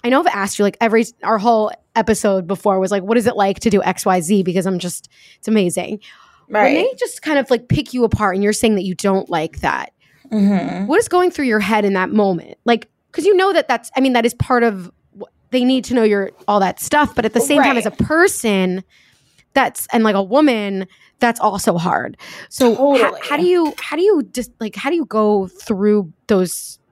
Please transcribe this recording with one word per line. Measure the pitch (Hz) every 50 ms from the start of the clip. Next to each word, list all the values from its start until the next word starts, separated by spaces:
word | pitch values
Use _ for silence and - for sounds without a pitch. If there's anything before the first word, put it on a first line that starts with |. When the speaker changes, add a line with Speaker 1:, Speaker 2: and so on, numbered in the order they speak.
| -
Speaker 1:
I | 240
know | 254 277
I've | 349 349
asked | - 302 - 202 - -
you, | 202
like, | 202 - _
every, | 233 226 208 226 233 - _ _
our | - - 226 214
whole | 190 240 233 220 214 208 - _ _ _ _
episode | 233 208 - 220 - - 208 196 190 180
before | 165 196 175 - 202 196 190
was | 190 185
like, | 202 202
"What | 180 196 233
is | 247 208
it | 233 -
like | 196 202 196 196 -
to | - 233
do | 190 196
X | - 185 185 - -
Y | 196 185 185
Z?" | 165 156 220 202
Because | 180 180 165 196 165
I'm | 190 190 175
just, | 175 180 - - - - _ _ _ - - _
it's | - -
amazing. | 220 214 190 175 - - - - - 202 - - - _ - _ _ _ _ _
Speaker 2:
Right. | - 214 240 - 285
Speaker 1:
When | 320 370
they | 523 508
just | 494 480 403 - -
kind | - 311 311 277
of, | 262 -
like, | 247 233 240 _
pick | - 302 294 - -
you | 254 240
apart | 220 - - 214 196 180
and | 196 202
you're | 202
saying | 214 - - 226 214
that | 196 175
you | 190 185
don't | - - 202 190 190 - -
like | 170 165 156 - - -
that, | - - - 131 - - _ _ _ _ _ _ _ 269
Speaker 2:
Mm-hmm. | 226 214 196 202 202 185 175 - 175 180 196 214
Speaker 1:
what | 294 403
is | 453
going | - - 359 359 359
through | 359 - 285
your | 254 220 214
head | 202 185 226 214 208
in | 202
that | 196 185 185 185
moment? | 208 214 208 196 185 160 - - - _ _
Like, | 240 240 226 - _ _ _ _ _
'cause | - - 302
you | 381 415
know | 359 381 403
that | 370 339 - -
that's, | 247 233 240 - -
I | 269
mean, | 262 269 247
that | 240 226
is | 240 -
part | _ - - 262 240 233
of | 233 208 190 175 - _ _ _ _ _
wh-, | 190 208 - _ _ _ _
they | - 254 247
need | 247 262 262 -
to | - 240
know | 247
your, | 220 214 208 202 196 - - _ - -
all | 208 208
that | 190 180 - -
stuff. | - - 294 294 294 - -
But | - 214
at | 220
the | 214 233
same | - 277 294 285
time, | 269 277 269
Speaker 2:
Right. | 233 226
Speaker 1:
as |
a | 220
person, | - - - - 302 330 349 - - - - 226 202 190 185 185 180 190 190 _ _ _ _ _ _ _ _ _ _ _ _ _ _
that's, | 269 254 - - - - -
and, | - 233
like, | 226 214 202
a | 196 196
woman, | 185 214 285 311 294 240 220 208 202 196 190 185 _ _ _ _ _ _ _
that's | - 233 233 -
also | - 214 190 202 - - 170 175
hard. | 165 175 - - - - - _ - - - - - -
So | - - 269 240 220
ho-, | - 269 285 277 262
Speaker 2:
Totally. | 226 - - -
Speaker 1:
how | - - 294
do | 294 349
you, | 359 359 349 330 294 285 -
how | - - 294
do | 302
you | 359 415 415 311 240 185
just, | _ 247 233 - _ _
like, | 226 214 -
how | 202 - 269
do | 349
you | 339 277
go | - - 220 214 208 208 202 190
through | 180 _ - - - 220 185 202 208 208 208 196 156 - _ _
those | - 214 190 185 170 - - - - - _ _ _